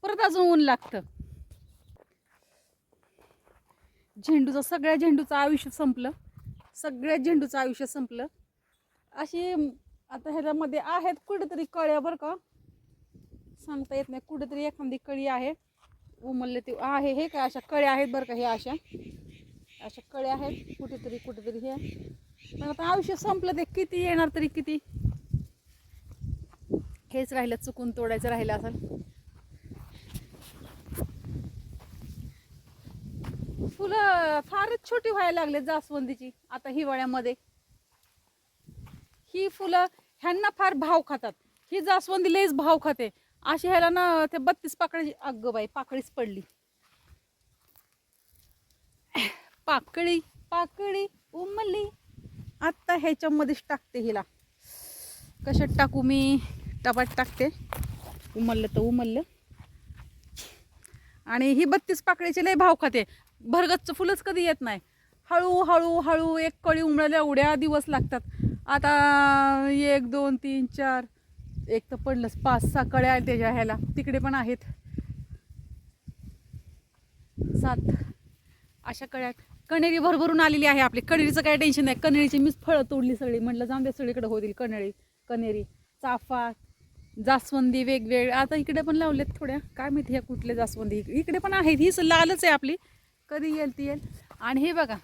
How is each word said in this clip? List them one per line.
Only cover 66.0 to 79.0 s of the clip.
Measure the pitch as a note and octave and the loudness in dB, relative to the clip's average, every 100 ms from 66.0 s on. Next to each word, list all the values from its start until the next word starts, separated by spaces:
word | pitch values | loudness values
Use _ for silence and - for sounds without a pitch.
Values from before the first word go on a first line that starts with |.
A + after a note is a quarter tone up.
हळू | D4 D#4+ E4 D#4+ | 2 2 2 0
एक | D#4+ - | -2 -2
कळी | E4+ D#4+ | 0 2
उमलायला | D#4+ D4 D4+ D#4+ | 4 2 4 2
एवढ्या | D4+ C#4 C#4+ | 2 4 4
दिवस | D4+ D#4 D4 - | 4 2 0 0
लागतात. | - - B3 - - - - - | -2 -2 -4 -8 -2 -2 -2 -2
आता | C#4 C#4+ D4 C#4+ C#4+ C#4+ C#4 C#4 C#4 C#4 | 0 4 6 6 6 6 6 4 4 2
एक, | C#4 C#4+ C#4 B3 | 2 4 4 2
दोन, | C#4 C#4 C4 | 0 0 0
तीन, | C#4 C4+ B3+ | -2 -2 -2
चार, | - C4+ B3+ A#3+ _ _ - - - - | -2 -2 -2 -4 _ _ -20 -14 -10 -2
एक | A3 _ | -4 _
तर | C4 | -8
पडलंच, | - B3+ A3+ - | -4 -2 -2 -2
पाच, | C4 A#3+ - | 2 2 2
सहा | C#4+ B3 | 0 0
कळ्या | C4 B3+ | 2 4
आहेत | B3+ B3 | 2 2
त्याच्या | A#3+ A3+ | 0 0
ह्याला. | B3 A3+ A3 - - | 0 -2 -2 -4 -4
तिकडे | C4+ C4+ | -2 -2
पण | C4 | 0
आहेत | C4+ A#3 B3 - - - - - - - - _ - - - - _ - - - - _ - - - _ _ _ _ _ - - - | -2 -2 -6 -8 -16 -12 -10 -10 -12 -14 -16 _ -20 -20 -20 -20 _ -20 -18 -20 -20 _ -20 -20 -20 _ _ _ _ _ -6 -2 0
सात | C4 B3 - - - - _ _ _ _ _ _ | 0 0 0 -2 -4 -12 _ _ _ _ _ _
अशा | - A#3+ | -14 -12